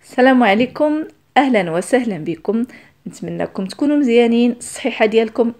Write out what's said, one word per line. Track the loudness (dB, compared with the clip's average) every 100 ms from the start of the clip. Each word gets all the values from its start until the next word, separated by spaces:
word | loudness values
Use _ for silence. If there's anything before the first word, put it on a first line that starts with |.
| _
السلام | 2 4 4
عليكم، | 4 2 0 -2 -2 -2 -8 _ _ 0
أهلًا | 2 0 0
وسهلًا | -4 0 -2 -2 -6
بكم. | -8 -6 -4 -4 -4 -10 -20 _ -20
نتمنىكم | -12 -10 -6 -8 -6 -10
تكونوا | -4 0 0
مزيانين، | 2 2 4 2 0
الصحيحة | -2 -12 -8 -8 0 2
ديالكم | 2 0 -2 -4